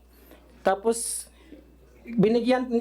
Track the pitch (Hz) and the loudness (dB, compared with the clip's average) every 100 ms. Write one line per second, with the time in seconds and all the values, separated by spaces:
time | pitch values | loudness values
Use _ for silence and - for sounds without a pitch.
0 | _ - - - - - - 196 220 226 | _ -20 -20 -20 -20 -2 0 0 0 -2
1 | - - - - - - - - - - | -4 -10 -12 -20 -20 -20 -20 -20 -20 -20
2 | - 233 208 240 226 254 254 233 | -6 0 2 2 2 0 0 -4